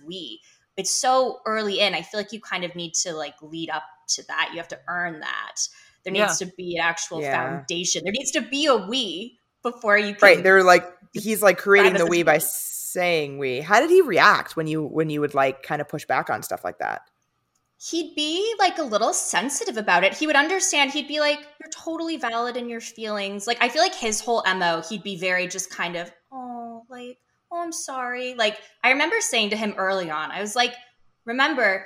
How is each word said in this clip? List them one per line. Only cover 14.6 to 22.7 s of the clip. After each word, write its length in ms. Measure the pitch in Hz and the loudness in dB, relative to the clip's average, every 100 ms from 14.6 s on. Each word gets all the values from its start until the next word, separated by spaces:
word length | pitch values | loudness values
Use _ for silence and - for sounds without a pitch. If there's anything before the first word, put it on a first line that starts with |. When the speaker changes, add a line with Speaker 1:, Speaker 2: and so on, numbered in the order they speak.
| 160 | -2
Speaker 3:
you, 160 | 156 | -2
when 260 | 147 156 160 | -2 0 0
you 100 | 147 | 0
would, 140 | 147 | 0
like, 280 | 143 135 135 | 2 2 0
kind 180 | - 151 | -4 -6
of 60 | 147 | -4
push 180 | 156 - | -8 -2
back 240 | 131 156 | -2 0
on 120 | 123 | -4
stuff 200 | - 90 | -4 -6
like 140 | 90 - | -6 -6
that? 240 | 58 52 - _ _ _ _ _ _ _ - | -6 -6 -10 _ _ _ _ _ _ _ -8
Speaker 1:
He'd 240 | 330 311 | -6 -6
be, 400 | - 302 330 440 415 | -4 -4 -2 -2 0
like, 180 | 381 339 | 0 0
a 40 | |
little 280 | 285 208 233 | -2 0 0
sensitive 640 | 262 - 175 240 - 466 226 | 0 -2 -2 -2 -4 -4 -4
about 280 | 208 180 | 2 4
it. 100 | 233 | 4
He 120 | 233 311 | 2 0
would 100 | 285 | 2
understand. 560 | 302 381 - 302 269 | 2 0 0 2 0
He'd 160 | 294 294 | 0 -4
be 100 | 302 | 0
like, 200 | 294 294 - - | 0 0 -6 -20
"You're 100 | 311 | -20
totally 460 | - - 320 330 311 | -14 -8 -6 -6 -6
valid 400 | 240 226 240 240 | -4 -4 -4 -6
in 120 | |
your 120 | 240 | -8